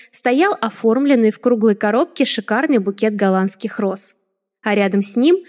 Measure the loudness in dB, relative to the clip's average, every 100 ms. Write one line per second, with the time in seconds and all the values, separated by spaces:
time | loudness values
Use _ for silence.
0 | -16 -6 0 2 0 0 -6 -2 0 2
1 | 2 4 2 0 0 2 2 2 0 0
2 | -2 -2 -2 -2 -2 -2 0 0 0 -2
3 | -2 0 0 0 -2 -4 -10 -4 -6 -4
4 | -10 -14 _ _ _ _ -2 0 0 0
5 | -2 0 2 2